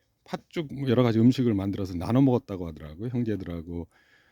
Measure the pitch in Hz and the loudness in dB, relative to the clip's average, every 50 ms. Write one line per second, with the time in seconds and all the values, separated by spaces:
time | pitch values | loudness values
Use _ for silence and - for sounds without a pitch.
0 | _ _ _ _ _ - - - - _ - 180 151 135 131 135 139 131 113 123 | _ _ _ _ _ -12 -12 -12 -10 _ -10 -10 -8 -8 -8 -4 -2 2 4 4
1 | 123 117 107 113 113 127 - 135 120 120 107 95 98 101 92 98 98 92 90 85 | 4 4 4 6 6 6 6 4 2 2 0 0 0 -2 -4 -4 -4 -6 -4 -4
2 | 85 90 117 135 143 131 123 113 - - 98 87 87 82 78 69 76 76 78 87 | -2 0 2 4 4 4 4 2 0 -4 -8 -8 -8 -10 -10 -12 -14 -14 -12 -10
3 | 113 127 120 120 117 110 104 92 90 85 85 85 78 87 85 85 82 - _ _ | -8 -4 -4 -2 -2 -2 -2 -4 -4 -6 -8 -8 -8 -8 -8 -8 -10 -10 _ _
4 | _ _ _ _ _ _ | _ _ _ _ _ _